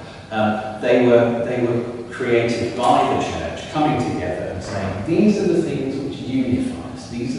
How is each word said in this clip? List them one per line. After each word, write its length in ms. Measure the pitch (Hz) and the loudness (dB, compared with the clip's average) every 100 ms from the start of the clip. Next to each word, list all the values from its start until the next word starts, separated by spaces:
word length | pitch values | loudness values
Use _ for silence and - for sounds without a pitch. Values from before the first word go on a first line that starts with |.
| - - - | -14 -16 -8
um, 500 | 107 107 - - - | 0 0 0 -4 -4
they 240 | - 127 120 | 2 4 6
were, 380 | 117 117 117 | 6 6 0
they 220 | 120 120 117 | -2 0 0
were 380 | 120 - - - | 0 -4 -8 -12
created 680 | - 120 117 120 - - 120 | -6 2 2 2 -2 -2 0
by 360 | 123 123 - | 2 4 2
the 80 | - | 0
church 480 | - - - - - | -2 -4 -6 -8 -6
coming 260 | 151 151 151 - | 0 0 2 -2
together 380 | - - - - | -2 -4 -4 -6
and 100 | - | -8
saying, 420 | - - 98 - 160 | -6 -4 -4 -4 0
"These 340 | 180 214 196 | 4 6 4
are 80 | 175 | 4
the 140 | 170 | 2
things 340 | 143 139 135 - | 0 -2 -4 -4
which 220 | - - | -6 -6
unify 680 | 127 131 123 127 - - - | -2 0 2 0 -2 -6 -10
us, 160 | - - | -12 -10
these 260 | 117 120 | -6 -6